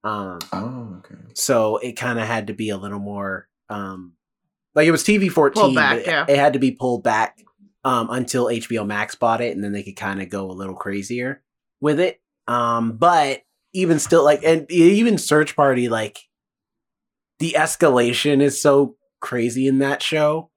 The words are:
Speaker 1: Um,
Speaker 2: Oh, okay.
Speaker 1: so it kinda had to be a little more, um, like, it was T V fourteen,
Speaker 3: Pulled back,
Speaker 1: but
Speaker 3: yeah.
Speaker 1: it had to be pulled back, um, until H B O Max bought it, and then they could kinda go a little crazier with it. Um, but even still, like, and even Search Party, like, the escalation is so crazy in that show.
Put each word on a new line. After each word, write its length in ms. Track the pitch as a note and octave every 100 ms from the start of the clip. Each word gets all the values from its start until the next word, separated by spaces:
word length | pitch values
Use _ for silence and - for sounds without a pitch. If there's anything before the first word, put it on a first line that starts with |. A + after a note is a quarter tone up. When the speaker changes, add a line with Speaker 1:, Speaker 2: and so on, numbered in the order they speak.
Speaker 1:
Um, 360 | G#2+ G#2 F#2+ E2+ -
Speaker 2:
Oh, 420 | F#2+ A2+ C3 A#2 F2+
okay. 160 | _ - - -
Speaker 1:
so 420 | - A#2+ A2 G#2+
it 160 | B2 A#2
kinda 280 | A#2+ A#2 A2
had 220 | A#2 G#2
to 60 |
be 160 | G2+ G#2+
a 80 | G2
little 220 | G2+ G2+
more, 480 | G2+ G2+ G2 F#2+ - _ _
um, 440 | G#2 G2 F#2 F2+ _ _ _ _ _ _ D3
like, 120 | D#3
it 40 |
was 120 | D#3+
T 140 | - G#3
V 100 | F#3+
fourteen, 320 | E3 C#3+ G#3+
Speaker 3:
Pulled 120 | F#3+ C3+
back, 220 | C#3+ D3
Speaker 1:
but 80 | -
Speaker 3:
yeah. 180 | D#3 C#3
Speaker 1:
it 80 | C#3+
had 160 | C#3+
to 60 | C3+
be 120 | C3
pulled 320 | A#2+ B2+ A#2
back, 360 | A#2 A2 A2+ _ _ _ _ _
um, 240 | C3+ B2+ A2+
until 380 | B2 A#2+ B2+ A#2+
H 200 | A#2 A#2
B 80 | A2+
O 80 | G#2
Max 300 | G#2 G#2+ -
bought 260 | A#2 A2+
it, 140 | A#2+ F#2
and 80 |
then 80 | G#2
they 80 | G2+
could 120 | G2 G2
kinda 280 | G#2 G2 F#2
go 220 | G2+ F#2+
a 40 |
little 220 | F#2 F#2+ F#2
crazier 680 | G2+ G2+ G2 A#2+ B2+ C#3+ _ _ _ _
with 180 | D3 D#3
it. 220 | F3+ - _ _ -
Um, 460 | A#2+ A#2 A#2 A#2 A2
but 440 | E3+ E3+ C#3+ C3 _ _ _
even 240 | F#3+ F3+ D#3
still, 240 | - E3
like, 180 | C#3+ D3
and 280 | D#3+ E3 C#3+
even 460 | F3 E3 G3+ A#3 G3+
Search 380 | - D3+ D3+ -
Party, 340 | C#3+ B2+ B2
like, 300 | A2+ G#2+ - _ _ _ _ _ _ _ _ _ _ _ _
the 160 | E3 D#3
escalation 840 | D#3 - D#3+ B2 A#2+ A#2+ D3 C#3
is 200 | C#3+ C3+
so 340 | D3 C#3 C#3 - _ _
crazy 480 | - B2 A#2+ A#2 C3+
in 120 | C3+
that 220 | C#3 C#3
show. 460 | - D#3 D3+ D#3 D#3+